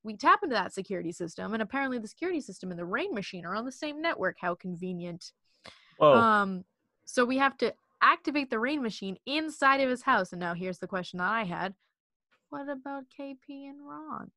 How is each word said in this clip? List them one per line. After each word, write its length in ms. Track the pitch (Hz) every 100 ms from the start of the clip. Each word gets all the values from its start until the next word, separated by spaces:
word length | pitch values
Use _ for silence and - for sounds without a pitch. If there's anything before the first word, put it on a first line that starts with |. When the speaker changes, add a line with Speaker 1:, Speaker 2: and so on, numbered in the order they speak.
Speaker 1:
we 140 | 214 208
tap 240 | 294 403
into 120 | 359
that 180 | 220 185
security 380 | - 185 185 170
system, 420 | 175 170 - 185
and 80 | 220
apparently 360 | 208 269 269 247
the 100 | 214
security 320 | - 349 339
system 300 | - 185 185
and 80 | 175
the 60 |
rain 300 | 175 220 392
machine 320 | 247 - 185 170
are 80 |
on 100 | 202
the 80 | 254
same 300 | 262 302 294
network. 340 | 330 - 185 -
How 140 | 180
convenient. 800 | 175 185 170 185 175 175 170 - _ _ _ - - _ -
Speaker 2:
Whoa. 140 | 151
Speaker 1:
Um, 520 | 185 226 214 196 185 - _ _ _ -
so 180 | -
we 140 | 247 262
have 180 | 269 262
to 140 | 226 - _ _
activate 480 | 233 339 - 285 269
the 80 | 226
rain 240 | 240 302
machine 340 | 233 - 196 185
inside 560 | - 294 311 269 269 269
of 80 | 262
his 140 | 247
house. 300 | 277 240 185
And 80 | 180
now 120 | 175
here's 260 | 170 185 180
the 80 | 185
question 320 | 190 175 180
that 100 | 180
I 140 | 226
had. 280 | 196 165 185 196 _ _ _ _ _ _ _
What 180 | 285 277
about 360 | 277 269 277 262 -
K 180 | 277 269 -
P 200 | 277 277
and 120 | 285 285
Ron? 440 | 294 311 82 -